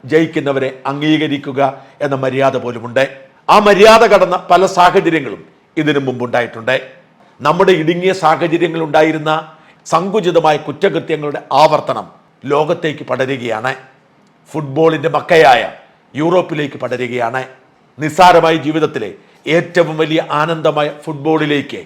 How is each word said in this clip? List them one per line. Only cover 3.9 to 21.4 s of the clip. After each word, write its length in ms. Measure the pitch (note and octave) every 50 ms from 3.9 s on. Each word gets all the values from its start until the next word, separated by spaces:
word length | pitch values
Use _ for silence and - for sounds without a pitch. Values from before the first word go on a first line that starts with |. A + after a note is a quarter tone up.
| A3 A3+ A#3 A3 G#3
കടന്ന 240 | F#3+ F#3 - F3+ F3+ - -
പല 140 | F3+ F3 F#3+ F#3 - F3
സാഹചര്യങ്ങളും 640 | F3 F3+ - G3+ E3+ E3+ D#3+ D#3+ C#3 A#2+ G2 - - _ _ _ _ _ _ -
ഇതിനു 200 | D3+ D3 D3 C#3+ C#3 C3
മുമ്പുണ്ടായിട്ടുണ്ട്. 720 | B2 A#2+ B2 A#2+ A#2+ B2 A#2+ A2+ - A2+ A2+ B2+ B2+ C3+ - - - - _ _ _ _ _ _ _ _ B2
നമ്മുടെ 280 | C#3+ D#3+ F3 F#3+ F#3 F#3 D#3+
ഇടുങ്ങിയ 300 | D#3 D#3 F3 E3+ F3+ F#3+ F#3 -
സാഹചര്യങ്ങളുണ്ടായിരുന്ന 1120 | E3 D#3 D#3+ C#3+ D#3+ F3 D3+ E3+ E3 E3+ D#3+ E3 D#3+ D3+ D3 D#3 D#3 D#3+ D#3 D#3+ D3+ D#3 D#3 D#3+ D#3+ - - _ _ _ _ _ _ -
സങ്കുചിതമായ 640 | - D#3+ F3 G3+ F#3 F#3 E3+ F3+ E3 E3 D#3+ D#3 D#3 C#3+ D3+ -
കുറ്റകൃത്യങ്ങളുടെ 760 | C#3 C#3+ - G3 D3 E3 - - E3 D3+ D3 D3 C#3+ D3+ - - C3+ C3+
ആവർത്തനം 440 | D3+ D#3 D3+ C#3 - - A2 A2 G2 E2+ _ _ _ _ _ _ - B2+
ലോകത്തേക്ക് 520 | C#3+ C#3+ D3+ D3+ E3+ E3+ - D#3+ C#3 - - -
പടരുകയാണ്. 600 | B2+ B2 C3 B2+ C3+ B2 A#2 A#2+ A2 A2 A2+ C3 - - - - _ _ _ _ _ _ _ _ _ _ _ _
ഫുട്ബോളിന്റെ 580 | - D#3 D3+ C#3 C3 D3 D#3+ D#3+ D#3+ D3+ C#3 D#3+ C#3+ D3
മക്കയായ 440 | C#3 - F3+ D#3+ D#3+ - B2+ A#2+ G#2 - - - - _ _ _ _ _ _ B2+
യൂറോപ്പിലേക്ക് 580 | D3+ E3+ F3 F#3 E3+ - E3 D3+ D3 C3+ - C#3 B2+
പടരുകയാണ്. 580 | B2 B2+ B2 B2+ A#2+ B2 B2 A#2+ A#2 A#2+ C3 B2+ B2+ - _ _ _ _ _ _ _ _ -
നിസ്സാരമായ 580 | D3 D3+ D#3 - F#3 F3+ F3+ E3+ D#3+ D#3+ E3 E3 C3+
ജീവിതത്തിലെ 440 | D#3 D3+ D#3+ D#3 D3 D3+ C3+ A2 G2 E2+ - _ _ _ _ _ - D3+
ഏറ്റവും 400 | E3+ E3+ F3 E3+ F3+ E3 D3+ D#3+ D#3
വലിയ 180 | D#3+ D#3 D#3 D#3 - - D3 D3
ആനന്ദമായ 480 | D3+ E3 E3 D#3+ D3+ D#3 D3 D3 D3 D3+ D3 - -
ഫുട്ബോളിലേക്ക് 760 | - D#3 C#3+ C#3 D#3+ D#3+ D#3+